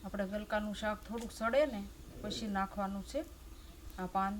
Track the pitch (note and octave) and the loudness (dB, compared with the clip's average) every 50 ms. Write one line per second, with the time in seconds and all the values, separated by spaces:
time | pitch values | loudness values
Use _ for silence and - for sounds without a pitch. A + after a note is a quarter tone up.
0 | G#3+ F#3+ G3 G3+ G3 F#3 G3+ G#3 G#3+ - A3 G#3 G#3+ G#3+ G3+ - G#3+ G#3+ G#3+ G3 | -6 -2 0 0 0 2 0 -2 0 2 2 2 2 0 -2 0 0 0 0 0
1 | - - A3 A#3 A#3 - - - A3 A#3 B3 C#4 D4+ C#4 A#3 G3+ G3+ G3+ - - | -4 -6 -4 -4 -4 -6 -4 0 2 6 8 8 8 6 4 -2 -4 -6 -8 -12
2 | - - - - - G#3+ - A3+ A3+ G#3 G3 F#3+ G3 F#3+ - G#3 G3 F#3+ G3 G3+ | -14 -12 -10 -6 -4 -4 -2 -2 -2 0 2 2 2 2 2 0 0 0 0 -2
3 | F#3 - - C#4+ E4 - - - - - - - - - - - - - - F#3+ | -4 -2 -2 -2 -2 -2 -10 -16 -14 -14 -14 -14 -14 -14 -14 -12 -12 -10 -6 -4
4 | F#3 F#3 - F#3+ F#3+ G3 G#3 | -4 0 2 2 2 4 2